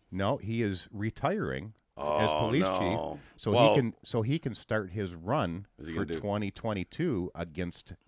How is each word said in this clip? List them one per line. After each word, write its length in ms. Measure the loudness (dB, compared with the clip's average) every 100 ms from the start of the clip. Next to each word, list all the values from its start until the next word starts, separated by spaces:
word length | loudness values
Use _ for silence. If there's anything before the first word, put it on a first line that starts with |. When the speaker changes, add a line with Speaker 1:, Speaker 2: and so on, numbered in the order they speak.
| _
Speaker 1:
No, 260 | -2 0 0
he 240 | -2 0
is 260 | 0 -2 -6
retiring 840 | -6 -4 -2 -2 0 -2 -4 -8 -14 _ -6
f-, 60 | -2 2
as 80 | 2
Speaker 2:
Oh, 80 | 2
Speaker 1:
police 240 | 2 2
Speaker 2:
no. 160 | 2 2
Speaker 1:
chief, 520 | 0 0 -4 -8 -14 -6
so 140 | 2
Speaker 2:
Well 180 | 6 8
Speaker 1:
he 100 | 8
can, 140 | 4 -4
so 180 | -4 -2
he 180 | 0 0
can 160 | -2 -6
start 340 | -2 -2 -2
his 220 | -4 -4
run 540 | -4 -2 0 0 -2 -8 -12
Speaker 2:
Is 80 | -6
he 60 |
Speaker 1:
for 100 | -4
Speaker 2:
gonna 120 | -2 -2
do 40 |
Speaker 1:
twenty 320 | -2 -2 -2
twenty-two 800 | -4 -4 -2 -4 -2 0 0 -2 -4
against 580 | -6 -4 -6 -6 -16 -18